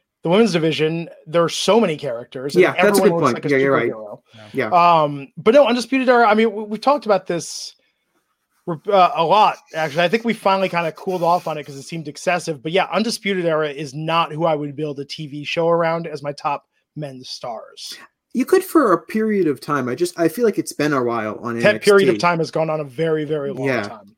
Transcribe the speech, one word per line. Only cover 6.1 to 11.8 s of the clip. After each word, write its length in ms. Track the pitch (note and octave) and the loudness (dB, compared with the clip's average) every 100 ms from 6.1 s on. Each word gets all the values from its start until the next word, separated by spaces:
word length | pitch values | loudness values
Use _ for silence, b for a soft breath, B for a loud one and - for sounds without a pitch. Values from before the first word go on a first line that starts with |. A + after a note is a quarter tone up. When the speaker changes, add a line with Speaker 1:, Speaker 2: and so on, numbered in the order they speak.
| A#3+ A3+ | 4 6
Speaker 1:
I 80 | |
mean, 180 | G#3+ A3+ | 4 2
we, 100 | G#3 | -2
we've 160 | G#3+ G#3+ | -8 -2
talked 240 | C4 C#4+ | 0 0
about 220 | G#3+ F#3+ F#3+ | 2 0 0
this, 500 | E3+ - - - - _ _ _ _ _ _ _ _ - | -6 -6 -12 -14 -18 _ _ _ _ _ _ _ _ -10
uh, 440 | D#3+ F#3+ G3+ F3 | -8 0 4 4
a 80 | D3+ | 4
lot, 360 | E3 G3+ A3+ - _ | 2 4 4 2 _
actually. 300 | D#3+ D#3 D3 | -4 -2 0
I 40 | E3+ | 0
think 160 | A3+ | 0
we 80 | A#3 | -2
finally 380 | A3 G3 G3 F#3 | -2 0 0 0
kinda 200 | E3+ E3 | -2 -4
cooled 300 | - - F3+ | -6 -6 -2
off 240 | E3+ F3 E3+ | 2 0 0
on 120 | D#3 | -8
it 60 | |
'cause 120 | C#3+ | -10
it 60 | C#3 | -16